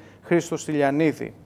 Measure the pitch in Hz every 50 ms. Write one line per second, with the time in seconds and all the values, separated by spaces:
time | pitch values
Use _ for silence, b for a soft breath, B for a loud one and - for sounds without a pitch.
0 | B B B B - - 175 170 160 - - 151 - - 156 147 143 139 139 147
1 | 165 156 131 - - - - - -